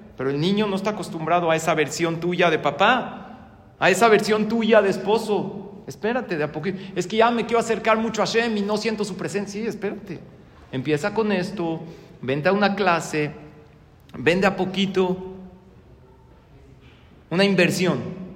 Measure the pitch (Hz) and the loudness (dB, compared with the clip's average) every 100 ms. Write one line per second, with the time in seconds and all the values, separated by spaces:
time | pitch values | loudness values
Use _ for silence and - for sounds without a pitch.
0 | - - 131 143 170 202 214 190 208 208 | -20 -6 -2 0 2 2 0 0 -4 -4
1 | 175 165 156 175 170 160 165 156 147 - | -8 -6 0 2 4 2 2 0 0 0
2 | 165 165 170 175 175 156 147 139 202 254 | -2 -2 -2 2 2 2 0 2 2 2
3 | 107 - - - - - - - 165 190 | -2 -12 -16 -20 -20 -20 -20 0 2 6
4 | 233 208 208 214 214 233 214 220 196 180 | 6 6 4 0 2 0 6 6 6 0
5 | 185 220 214 196 147 - - - - - | 0 0 0 -2 -2 -10 -14 -16 -16 -6
6 | 208 247 214 165 147 156 190 185 - - | -2 -2 -4 -4 -4 -4 -6 -6 -6 -6
7 | 175 220 233 233 - 233 220 214 220 220 | -2 4 4 4 0 0 0 -2 2 2
8 | 226 214 175 226 233 208 196 208 220 214 | 0 0 0 0 0 -2 -2 -2 -2 -4
9 | 196 185 165 190 196 202 226 147 196 - | -4 -6 -6 -6 -6 -6 -6 -6 -6 -8
10 | - 156 - - - - - 131 127 147 | -12 -14 -14 -20 -20 -20 -10 -6 -2 0
11 | 208 208 214 185 180 - 170 165 - - | 0 0 0 0 -2 -4 -4 -4 -8 -16
12 | - - 123 143 156 196 202 196 190 165 | -20 -10 -2 2 2 4 2 2 2 2
13 | - 156 151 - - - - - - - | 0 -2 -2 -6 -18 -20 -20 -20 -20 -20
14 | - - 127 180 190 190 185 190 190 185 | -16 0 2 4 2 2 -2 0 0 2
15 | 185 185 - - - - - - - - | 0 0 -6 -14 -18 -20 -20 -20 -20 -20
16 | - - - - - - - - - - | -20 -20 -20 -20 -20 -20 -20 -20 -20 -20
17 | - - - 170 196 185 165 - 180 123 | -20 -20 -4 2 4 4 2 2 0 0
18 | - - - | -6 -10 -14